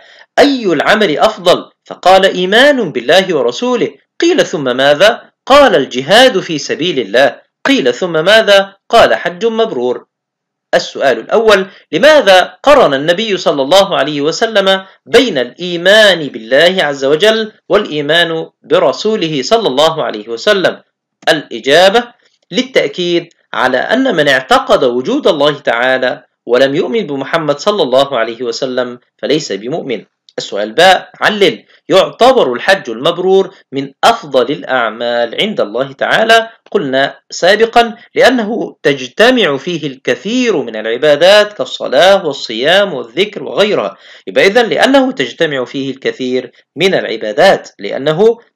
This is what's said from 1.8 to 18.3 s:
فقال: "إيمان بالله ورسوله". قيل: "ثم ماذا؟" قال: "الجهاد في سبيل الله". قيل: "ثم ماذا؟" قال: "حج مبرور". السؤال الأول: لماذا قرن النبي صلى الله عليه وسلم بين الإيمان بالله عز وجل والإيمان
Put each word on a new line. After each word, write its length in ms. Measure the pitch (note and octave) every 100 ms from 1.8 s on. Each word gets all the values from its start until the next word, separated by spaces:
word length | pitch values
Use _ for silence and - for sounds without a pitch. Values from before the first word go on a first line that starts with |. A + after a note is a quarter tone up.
فقال: 400 | _ - F3+ F#3+
"إيمان 680 | F#3+ F#3 F#3 A3 C#4+ C4+ F#3
بالله 420 | B2 A#2 F3+ F#3 D#3
ورسوله". 580 | A#2+ B2 B3 A#3+ C3 - _ _
قيل: 260 | E4+ E4 -
"ثم 300 | F3+ C3 B2
ماذا؟" 540 | C#3 D3 G#3 A#3 - _ -
قال: 300 | C#4 C4 E3+
"الجهاد 640 | B2+ B2 C3+ G#3+ C4 F#3+
في 180 | E3+ D3+
سبيل 400 | - A2+ F3 C#3
الله". 420 | G2+ A2+ C3+ - _ _ -
قيل: 280 | C4+ B2
"ثم 180 | - F#3
ماذا؟" 640 | D#3+ E3+ A3 G3+ G3 G3 _ _
قال: 260 | A#3+ C#3
"حج 320 | A2+ - F3 A3+
مبرور". 600 | A3 G#3+ C3+ B2 A#2 - _ _ _ _ _ _
السؤال 440 | F3 F3 A2+ C3+ A2+
الأول: 480 | - F#3+ A3 G3 F#3+ - _
لماذا 680 | E3 C#4 D4+ G3 F#3 F3 -
قرن 320 | C4+ C#4+ E3+
النبي 420 | C3+ D#3 F3 A3+ F3+
صلى 260 | F#3 D3+
الله 340 | C3+ F#3+ F3+ D3+
عليه 240 | C3+ D3
وسلم 640 | D3 D#3+ A3+ G#3+ F#3+ F#3+ F#3+ _ -
بين 320 | A3+ B3+ D3
الإيمان 880 | A#2+ - F3+ E3+ F3+ G#3+ G#3 E3+ C#3+
بالله 560 | A2 A2 C3+ E3+ F#3+
عز 200 | D3 C#3
وجل 480 | C3+ D#3 G#3+ A3 G#3+ - -
والإيمان 800 | F#3+ G3+ D3+ C#3+ E3 E3